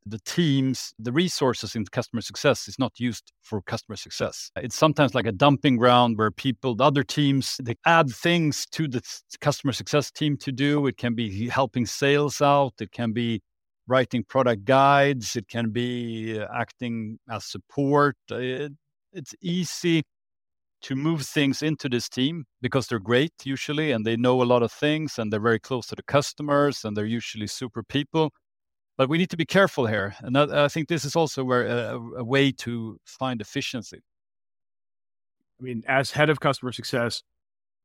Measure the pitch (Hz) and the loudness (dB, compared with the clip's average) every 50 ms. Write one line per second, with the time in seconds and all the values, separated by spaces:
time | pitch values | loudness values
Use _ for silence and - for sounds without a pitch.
0 | - 101 107 110 - - - 175 175 156 139 135 131 131 127 - - - - - | -10 -12 -12 -12 -10 -6 0 2 2 4 4 2 2 0 -2 -4 -6 -14 -12 -10
1 | 110 123 120 160 185 175 - - 147 131 110 - - 104 - 117 104 - - 131 | -6 -2 0 0 0 0 0 0 0 0 0 -2 -6 -8 -6 -6 -6 -4 -4 -6
2 | 120 - - 117 104 - - - - 147 117 - - - - - 135 117 _ - | -6 -4 -6 -8 -8 -8 -8 0 2 2 2 0 -2 -10 -6 -4 -4 -4 _ -4
3 | 120 123 110 - _ _ _ _ _ - 110 101 - - - 113 - - 107 - | -6 -6 -6 -6 _ _ _ _ _ -8 -8 -8 -6 -6 -8 -10 -8 -10 -14 -14
4 | - - - - - - - - - - - - 120 120 - - 160 156 147 - | -12 -12 -8 -6 -6 -6 -6 -10 -14 -12 -12 -10 -8 -6 0 2 4 4 4 4
5 | 147 123 - 127 104 113 104 92 143 143 143 - - 147 127 113 120 123 123 123 | 2 2 2 0 -2 -2 0 4 4 4 4 6 4 2 4 6 6 8 8 8
6 | 123 117 113 104 110 107 95 - - 135 117 - - 131 117 101 131 151 135 143 | 6 4 2 2 0 0 0 -2 -4 -4 -4 -2 -2 -2 2 4 4 4 4 4
7 | 131 - - 151 147 139 139 139 127 - - - 135 113 113 - - 165 170 165 | 0 -2 0 2 2 4 2 2 0 -2 -6 -8 -6 -8 -6 0 2 4 6 6
8 | 160 135 113 - - 170 170 175 160 151 135 - - - - - 160 143 120 123 | 4 2 0 -2 0 2 2 4 2 0 0 -2 -6 -8 -6 -4 -4 -2 -4 -6
9 | - - - - _ - - - - 147 143 - - 139 117 - 107 - - 147 | -8 -8 -16 -18 _ -20 -10 -2 0 0 0 0 -2 -4 -4 -4 -4 0 0 0
10 | 131 - - - 156 151 143 - - 143 135 117 139 143 147 147 143 135 117 - | 0 0 -6 -4 -2 -2 -2 -2 -4 -6 -2 0 0 2 2 2 0 0 -2 -2
11 | - 120 117 110 120 104 95 98 113 117 - 131 135 120 - 127 117 98 - - | -2 -2 -2 -2 -4 -4 -4 -4 -4 -2 0 0 0 0 0 -2 -2 -2 -2 0
12 | 143 139 143 143 147 143 - - 147 143 143 143 139 127 - - 110 95 - - | 2 2 2 2 2 0 0 2 2 4 4 4 2 0 -4 -10 -12 -10 -8 -6
13 | 120 113 104 120 120 117 113 101 _ _ _ _ _ _ _ _ _ - 123 131 | -4 -4 -2 -2 -2 -2 -2 -4 _ _ _ _ _ _ _ _ _ 0 2 2
14 | 127 - - 120 110 - - 131 127 123 117 98 101 98 131 135 139 139 143 139 | 2 2 -2 -4 -4 0 0 2 2 2 2 0 2 4 4 6 6 6 6 6
15 | 139 143 143 127 107 - - 123 104 - - 117 117 110 104 120 120 123 123 120 | 4 4 2 -2 -4 -6 -6 -8 -8 -6 -6 -4 -4 -2 -2 -2 -4 -4 -4 -6
16 | 120 117 113 113 110 113 110 107 104 - 117 123 117 - - - 127 120 117 113 | -8 -8 -8 -8 -8 -6 -6 -6 -8 -6 -4 -4 -4 -4 -6 -8 -8 -6 -6 -6
17 | 110 107 113 - _ - 113 101 - - - - - _ - - 143 139 143 143 | -6 -8 -10 -14 _ -10 -10 -10 -8 -10 -12 -14 -14 _ -4 -2 0 2 4 4
18 | 143 143 127 _ _ - 107 117 127 127 127 131 147 147 143 - _ _ _ _ | 4 4 2 _ _ -8 -6 -6 -4 -4 -4 -6 -6 -8 -10 -16 _ _ _ _
19 | _ _ - 185 131 - - - - 175 175 185 175 - - - - 175 165 160 | _ _ -16 -16 -16 -16 -16 -10 -6 -4 -2 -2 -2 -4 -6 -2 0 2 2 2
20 | 143 _ _ _ _ _ _ _ _ _ _ _ _ _ _ _ - - 135 131 | 0 _ _ _ _ _ _ _ _ _ _ _ _ _ _ _ -10 -8 -6 -2
21 | 143 160 170 151 131 - - 151 143 139 127 - 151 156 156 - - 139 123 120 | 0 0 0 0 -2 -2 0 2 2 2 2 0 -2 -2 -2 -2 -4 -2 -2 -2
22 | - - - 127 127 147 170 170 139 _ _ - 123 120 - 135 113 - 123 113 | -4 -4 -4 -2 -2 -2 -2 -6 -12 _ _ -6 -4 0 0 0 -2 -2 -6 -4
23 | 92 92 120 123 147 165 _ - - 135 135 127 - - 147 151 160 151 127 110 | 0 2 2 2 2 2 _ -10 -8 -8 -8 -6 -6 -6 -4 -2 0 0 0 0
24 | 107 113 117 117 120 127 127 127 127 120 123 120 117 110 - - 147 147 151 156 | 0 0 0 2 4 4 4 4 4 4 4 4 4 2 -2 0 0 0 0 0
25 | 156 143 - - 113 107 113 107 104 117 113 107 - - 135 120 107 - - - | -2 -6 -6 -6 -4 -2 -2 0 2 2 2 2 0 -4 -8 -8 -6 -10 -14 -14
26 | - - - 143 143 - - - 151 147 143 143 143 143 131 - - 110 104 104 | -6 2 2 2 2 2 -6 -6 -4 0 2 2 2 2 0 -2 -6 -6 -4 -2
27 | 104 107 117 117 - - - 110 107 104 - - 135 117 - - - - - 143 | -2 -2 -4 -6 -6 -8 -8 -8 -8 -8 -8 -8 -10 -10 -10 -10 -10 -4 -4 -4
28 | 143 - - 160 156 147 _ _ _ _ _ _ _ _ _ _ _ _ _ - | -4 -2 0 0 0 0 _ _ _ _ _ _ _ _ _ _ _ _ _ 0
29 | 135 127 156 165 185 170 - 165 160 - - 190 196 180 - - 127 107 110 104 | 0 2 2 0 0 0 -2 -4 -2 2 4 4 4 4 2 0 0 0 0 0
30 | 95 101 104 - - - 123 139 151 147 143 143 147 143 - 165 156 - 175 151 | -2 -4 -6 -10 -6 0 2 2 2 4 4 2 2 2 0 -2 -4 -2 -4 -4
31 | - 147 - 170 160 139 - 139 131 127 127 123 117 110 120 120 117 107 117 123 | -4 -2 0 0 0 0 -2 -4 -2 0 2 2 2 0 -2 -2 -2 -4 -6 -8
32 | 117 117 - 127 120 110 135 139 139 139 131 - - 120 120 117 113 113 95 - | -10 -12 -10 -8 -4 0 2 4 4 2 2 -2 -8 -8 -6 -6 -8 -10 -12 -16
33 | _ - - - 135 131 123 113 104 - - 143 - - - 120 101 - - - | _ -18 -10 -6 -6 -4 -4 -6 -8 -8 -8 -6 -6 -6 -8 -8 -10 -12 -16 -20
34 | _ _ _ _ _ _ _ _ _ _ _ _ _ _ _ _ _ _ _ _ | _ _ _ _ _ _ _ _ _ _ _ _ _ _ _ _ _ _ _ _
35 | _ _ _ _ _ _ _ _ _ _ _ - 127 127 123 110 113 - 135 135 | _ _ _ _ _ _ _ _ _ _ _ -14 -10 -8 -8 -6 -4 0 0 0
36 | 135 - - 143 151 151 151 131 - 151 131 - - 127 110 - 113 - - 123 | 0 0 2 2 2 2 2 2 0 0 0 -2 -4 -8 -8 -8 -8 -4 -2 -2
37 | 120 120 - - - _ _ _ _ _ _ _ _ _ _ _ | -2 -2 -4 -6 -12 _ _ _ _ _ _ _ _ _ _ _